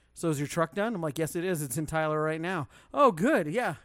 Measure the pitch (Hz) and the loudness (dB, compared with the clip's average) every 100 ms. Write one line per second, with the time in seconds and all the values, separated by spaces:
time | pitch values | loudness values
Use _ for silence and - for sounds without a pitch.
0 | _ - 170 147 147 - 165 - 214 214 | _ -4 -2 0 -2 0 -2 0 -2 -2
1 | 160 147 156 170 180 170 147 156 156 160 | -4 -2 -2 -2 -2 -2 -2 -4 -2 -2
2 | 156 156 156 160 170 185 135 - _ 269 | 0 0 0 -2 -4 -4 -6 -12 _ 4
3 | 277 165 220 294 151 190 226 156 | 4 6 4 4 2 -2 -2 -4